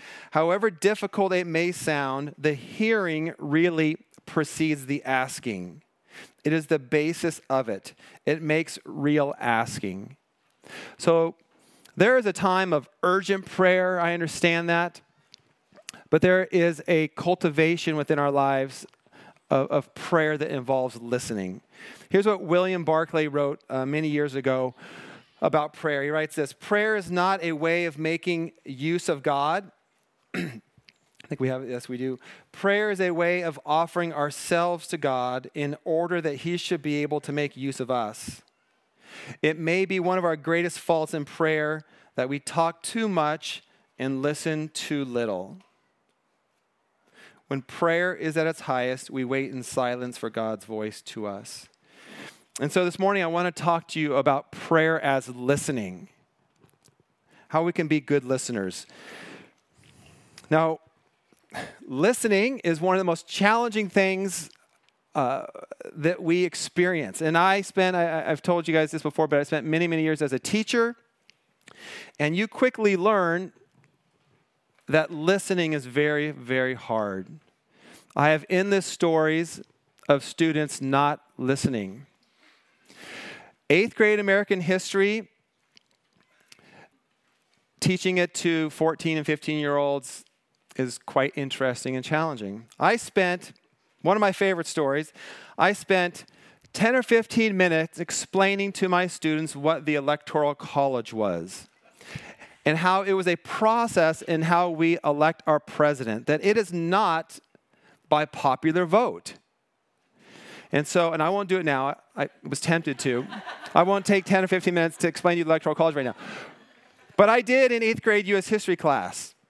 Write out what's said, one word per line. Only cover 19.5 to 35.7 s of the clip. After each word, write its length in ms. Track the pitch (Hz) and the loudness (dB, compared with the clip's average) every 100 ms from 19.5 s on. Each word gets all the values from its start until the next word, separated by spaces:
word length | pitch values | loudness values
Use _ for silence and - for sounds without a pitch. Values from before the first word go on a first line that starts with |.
| 135 139 | 0 2
of 260 | 147 - | -2 -2
prayer 420 | - - 170 156 151 | -10 0 2 2 0
that 140 | 151 | -4
involves 500 | 143 123 135 127 117 | -6 -2 0 -2 -6
listening. 640 | 117 123 - 110 92 98 - - - - - | -4 -4 -2 -4 -6 -8 -16 -20 -20 -20 0
Here's 160 | 190 202 | 2 2
what 160 | 196 | 0
William 420 | 175 175 185 185 | 2 2 2 0
Barclay 440 | 156 160 160 160 151 | 0 0 0 0 0
wrote, 340 | 143 143 - - | 0 -2 -4 -6
uh, 160 | 131 135 | -4 -2
many 220 | 151 156 | -2 -2
years 260 | 147 147 | 0 -2
ago 400 | 135 131 131 127 - - - - - _ _ | -2 0 0 -2 -6 -18 -20 -20 -20 _ _
about 320 | - 156 151 | 0 0 -2
prayer. 300 | - 156 143 | -4 -2 -2
He 80 | 143 | 0
writes 240 | 156 156 | -2 -2
this, 180 | - 143 | -4 -6
"Prayer 440 | - - 208 214 214 | -6 -2 0 2 0
is 140 | 170 | -2
not 320 | 180 185 196 | 0 2 0
a 100 | 165 | -2
way 340 | 156 165 170 170 | -2 0 2 0
of 100 | 143 | -4
making 560 | 160 165 180 170 165 - | -4 -2 -2 -2 -4 -10
use 440 | - 127 151 175 - | -14 -6 -2 -2 0
of 140 | 147 | -2
God." 480 | 147 139 147 180 196 _ _ _ | 0 0 2 0 -4 _ _ _
<clears throat> 320 | _ _ _ | _ _ _
I 920 | 185 170 117 - _ _ _ _ _ - | -8 -8 -10 -18 _ _ _ _ _ -14
think 120 | 156 | -4
we 80 | 131 | -2
have, 200 | 131 131 | -4 -6
yes, 200 | 123 - | -10 -8
we 80 | 123 | -6
do. 220 | 131 123 - - _ | -6 -6 -12 -20 _
"Prayer 380 | - 196 202 214 | -6 0 0 0
is 100 | 190 | 0
a 100 | 185 | 0
way 300 | 170 175 180 | 2 0 0
of 180 | 165 139 | -2 -8
offering 480 | - 156 170 185 170 | -2 0 0 -2 -4
ourselves 760 | 147 147 - - 170 175 170 - | -2 -4 -4 -2 0 0 -2 -6
to 80 | 170 | -4
God 540 | 143 131 123 127 127 | -2 0 -2 -4 -8
in 220 | - 143 | -6 -6